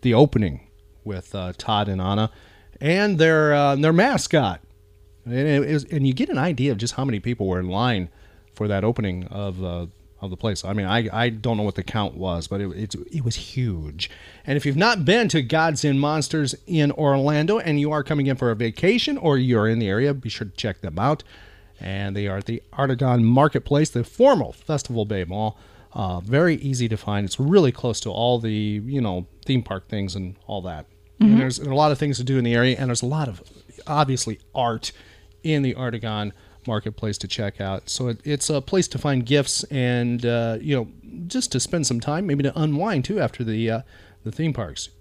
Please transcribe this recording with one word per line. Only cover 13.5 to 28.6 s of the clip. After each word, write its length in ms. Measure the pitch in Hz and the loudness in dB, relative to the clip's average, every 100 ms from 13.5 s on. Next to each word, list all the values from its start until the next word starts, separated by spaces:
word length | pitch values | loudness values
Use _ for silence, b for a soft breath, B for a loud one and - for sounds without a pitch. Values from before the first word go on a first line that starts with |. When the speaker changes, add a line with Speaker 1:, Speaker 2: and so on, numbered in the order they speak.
| - 123 87 76 71 - B B B - | -4 -4 -4 -6 -8 -10 B B B -4
Speaker 1:
And 120 | 143 | -2
if 80 | 143 | 0
you've 100 | 139 | 2
not 300 | 214 220 139 | 2 2 4
been 240 | 220 214 | 4 4
to 120 | 160 | 0
Gods 440 | 120 160 160 151 147 | 0 2 2 2 0
and 140 | 135 | 2
Monsters 540 | 147 156 143 160 139 - - | 2 0 -2 -2 -2 -4 -2
in 240 | 165 147 | 2 2
Orlando 680 | - 151 139 139 151 160 220 | 2 2 4 4 2 2 2
and 220 | 170 147 | 2 0
you 120 | 147 | 2
are 120 | 151 | 0
coming 240 | 135 147 139 | 0 0 2
in 80 | 131 | 2
for 160 | 123 | 0
a 40 | 110 | 0
vacation 640 | 117 110 175 233 - 277 | -2 0 2 2 0 0
or 200 | 175 139 | 2 2
you're 300 | 127 117 107 | 4 4 4
in 120 | 113 | 2
the 80 | 107 | 0
area, 260 | 101 139 | 2 0
be 160 | 139 117 | -2 -6
sure 160 | - 107 | -8 -10
to 120 | - | -6
check 240 | 110 - | -6 -6
them 180 | 95 78 | -8 -2
out. 240 | 120 151 - B B B B - | 0 0 -6 B B B B -14
And 360 | 95 98 101 98 | -8 -6 -4 -4
they 120 | 101 | -4
are 100 | 95 | -4
at 80 | 101 | -6
the 160 | 117 - | -8 -8
Artagon 500 | - 139 127 131 123 | -2 -2 2 2 4
Marketplace, 640 | 113 123 151 - - 143 156 | 6 6 4 2 0 2 2
the 140 | 120 | 0
former 480 | 117 - 262 233 120 | -6 4 6 6 0
Festival 540 | - - 147 - 117 104 | -8 -4 -4 -2 -4 -2
Bay 180 | 101 | -4
Mall. 340 | 85 95 107 - B B B | -4 -4 -4 -6 B B B
Uh, 260 | - 95 90 | -6 -4 -4
very 360 | 95 135 175 151 | 0 2 4 2
easy 300 | 139 127 120 | -2 -2 -2
to 100 | 107 | -2
find. 280 | - 101 98 | -2 -2 -2
It's 140 | - | -2
really 320 | 143 196 143 | 4 6 6
close 280 | 123 123 107 | 2 -4 -4
to 100 | 113 | -6
all 260 | 101 120 123 | -2 0 2
the, 140 | 113 107 | 0 -2